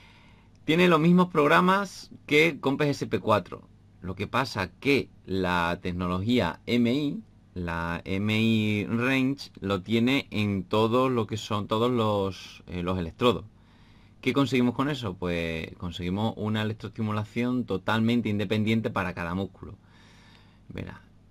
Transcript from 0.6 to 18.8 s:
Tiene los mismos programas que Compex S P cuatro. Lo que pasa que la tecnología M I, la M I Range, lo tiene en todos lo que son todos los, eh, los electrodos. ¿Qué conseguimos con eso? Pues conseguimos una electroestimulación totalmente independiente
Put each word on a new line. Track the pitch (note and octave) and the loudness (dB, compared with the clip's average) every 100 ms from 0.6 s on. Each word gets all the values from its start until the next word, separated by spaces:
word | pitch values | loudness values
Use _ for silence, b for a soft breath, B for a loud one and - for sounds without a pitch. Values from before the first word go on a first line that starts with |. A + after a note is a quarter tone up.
Tiene | - D#3+ F3+ | 0 4 6
los | E3 | 6
mismos | E3 F3+ F3 | 6 6 4
programas | D#3+ D3 E3 F3+ G3 G3 - - - - | 4 6 6 4 2 0 -10 -18 -14 2
que | D3 E3 C#3 | 4 4 2
Compex | C3+ C#3 D3 | -2 0 0
S | C3+ A#2 | -2 -2
P | G#2 | -2
cuatro. | A2 G#2+ - - - - - - | 2 2 0 -14 -18 -20 -20 -12
Lo | F2+ F#2+ | -10 -8
que | G2+ | -4
pasa | A#2 C3+ G#2+ F2+ - | -2 -2 -4 -6 -4
que | C3+ C3+ - - - | 0 2 0 -10 -6
la | F#2+ F2+ F2+ E2+ F2 | -2 0 0 0 -2
tecnología | F2+ F2 F2+ F2+ G#2 B2 E2+ - - | -4 -4 -2 -2 0 0 0 -4 -2
M | A#2+ A#2 | 0 2
I, | C3+ D3 A3 - - _ | 0 -2 -6 -12 -20 _
la | F2+ F2 E2+ E2+ E2+ - | -8 -6 -4 -4 -6 -4
M | G2 G#2 G#2+ | -2 0 2
I | A2+ A2 G#2+ G#2 - | 2 2 2 -2 -2
Range, | A#2 B2+ C3+ C3 C#3 - - | -2 0 0 0 -4 -10 -8
lo | F#2+ G2 | -4 -2
tiene | G2 A2+ A#2+ C3+ - | 0 2 2 0 -2
en | G#2 G#2 G2 | -2 -2 -2
todos | F2 G#2+ A2 B2 C3 | 0 2 2 2 2
lo | A#2+ G2+ | 0 -2
que | G#2+ | -6
son | - G#2 G2 | -6 -6 -2
todos | A2 A#2+ | 0 2
los, | B2 A2 G#2 G2 F#2 - - - | 2 2 0 -2 -6 -16 -20 -12
eh, | F2 | -6
los | F2 F#2 | -2 -2
electrodos. | E2 - A#2+ F2 G2+ - b b b b b b | -4 0 2 2 -4 -20 b b b b b b
¿Qué | C3 | -2
conseguimos | B2+ C3 C3 B2 | 0 2 2 2
con | A#2 C#3 | 0 -2
eso? | C3+ A2 F2+ | -4 -6 -6
Pues | F2+ E2+ E2 D#2+ - - | -4 -2 -2 -4 -8 -10
conseguimos | F2+ E2+ F2 G2 A2+ - | -10 -6 -4 -2 -2 -4
una | G#2+ A2 | -4 -2
electroestimulación | G#2+ A2 G#2 - G#2+ G#2+ G#2+ A#2+ B2 B2+ A2+ | -4 -6 -10 -6 -4 -4 -4 -4 -2 -2 -2
totalmente | F#2+ - A2 A2+ A#2+ A2 | -4 0 2 2 2 0
independiente | G#2 G2 A2 G#2+ A2+ | -2 0 0 2 0